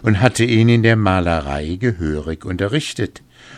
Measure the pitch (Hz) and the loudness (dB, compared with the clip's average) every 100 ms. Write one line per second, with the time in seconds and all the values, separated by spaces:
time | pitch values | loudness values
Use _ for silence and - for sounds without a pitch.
0 | 113 98 123 - 120 113 117 117 113 113 | 0 2 2 2 2 4 4 4 4 2
1 | 101 92 85 82 69 73 78 92 123 90 | 2 2 0 -2 -2 -6 -6 -4 -4 -4
2 | 78 76 73 80 - 90 98 147 - - | -4 -4 -6 -10 -8 -6 -4 -4 -6 -6
3 | 104 - _ _ - | -8 -8 _ _ -20